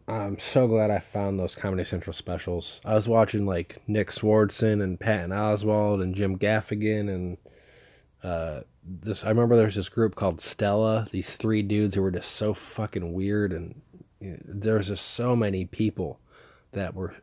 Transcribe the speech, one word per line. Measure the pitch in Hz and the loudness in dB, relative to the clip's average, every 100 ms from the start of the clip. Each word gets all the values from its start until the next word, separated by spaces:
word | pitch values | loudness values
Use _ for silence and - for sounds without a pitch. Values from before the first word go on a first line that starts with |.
| - | -4
I'm | 113 101 95 | -6 -4 -6
so | - 131 123 | 0 4 4
glad | 110 107 | 4 4
I | 98 | 0
found | - 104 101 95 | -2 -4 -2 -2
those | 90 - | -4 -4
Comedy | 101 92 | -4 -2
Central | 87 90 - | -2 -6 -6
specials. | - - 85 - 87 - - - | -10 -8 -6 -4 -6 -6 -12 2
I | |
was | 107 107 | 2 4
watching, | 113 107 107 101 | 4 4 2 0
like, | 87 85 - - | -2 -4 -10 -2
Nick | 107 98 | -2 -2
Swardson | - 107 107 104 - 110 104 | 0 4 6 4 2 2 2
and | 95 90 | 0 -2
Patton | 113 104 87 | 0 0 0
Oswalt | 101 107 104 107 107 104 98 | -2 0 2 2 2 2 2
and | 92 95 | 0 0
Jim | 98 92 | 0 2
Gaffigan | 104 107 - 107 107 107 101 | 2 2 0 -2 0 0 -2
and, | 92 90 87 - - _ - - - _ _ | -4 -6 -8 -14 -20 _ -20 -20 -20 _ _
uh, | 90 82 82 73 - _ 85 | -6 -4 -4 -8 -12 _ -14
this, | 92 110 98 107 | -10 -6 -4 0
I | |
remember | 113 117 117 | 2 6 6
there's | 107 98 | 6 2
this | 92 | -4
group | 117 110 - | 0 0 2
called | 98 78 | -2 -2
Stella. | - - 101 104 110 110 104 | -8 -2 0 2 2 2 -2
These | 95 - - | -6 -6 -4
three | 110 107 | 0 2
dudes | 101 104 104 98 | 2 2 2 2
who | |
were | 95 | 0
just | 90 - | 0 -6
so | - 107 | -4 -4
fucking | 98 - - 107 - 85 | -4 -8 -8 -6 -4 -4
weird, | 90 98 104 101 | -4 0 2 0
and, | 85 85 - - 180 - _ | -2 -8 -14 -20 -20 -20 _
you | 98 | -14
know, | 82 - | -14 -12
there | 98 107 110 | -4 2 2
was | 95 | 2
just | 95 - - | -6 -6 -4
so | 120 120 | 2 2
many | 104 95 90 | 2 0 -4
people | - 110 - 78 - _ - - - _ | 0 0 0 -6 -6 _ -20 -20 -20 _
that | 101 90 | -8 -6
were | 92 90 - | -6 -8 -8